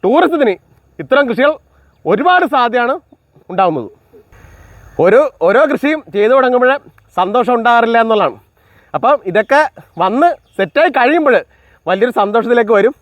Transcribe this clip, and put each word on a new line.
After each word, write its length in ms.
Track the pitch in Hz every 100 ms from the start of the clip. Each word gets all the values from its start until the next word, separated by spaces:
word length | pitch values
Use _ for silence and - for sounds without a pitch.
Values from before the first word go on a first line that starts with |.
ടൂറിസത്തിന് 500 | 185 277 349 320 247 185 _ _ _ -
ഇത്തരം 200 | 147 269 269
കൃഷികൾ 220 | 220 285 311 _ _ _ _ 156
ഒരുപാട് 340 | 202 330 359 349
സാധ്യതയാണ് 420 | 277 240 240 240 311 _ _ _ _ _
ഉണ്ടാകുന്നത്. 380 | 185 185 151 107 - _ - _ - - - - - - -
ഓരോ, 180 | 170 226 294 _ 165
ഓരോ 140 | 220 302
കൃഷിയും 280 | 277 277 311 202 190
ചെയ്തു 180 | 214 262
തുടങ്ങുമ്പോഴേ 400 | 254 247 254 285 - _ _ -
സന്തോഷം 340 | 185 233 247 247
ഉണ്ടാകാറില്ല 380 | 226 233 233 233 226
എന്നുള്ളതാണ്. 320 | 214 165 107 _ _ _ _ _ 151
അപ്പം 200 | 240 285 190
ഇതൊക്കെ 300 | 180 214 277 302 - - -
വന്ന് 260 | 170 233 349 302 _ -
സെറ്റായി 340 | 190 277 339 269
കഴിയുമ്പോൾ 380 | 247 330 294 208 - _ _ _ -
വലിയൊരു 240 | 190 240 240
സന്തോഷത്തിലേക്ക് 540 | 202 226 226 240 214 214
വരും. 160 | 220 -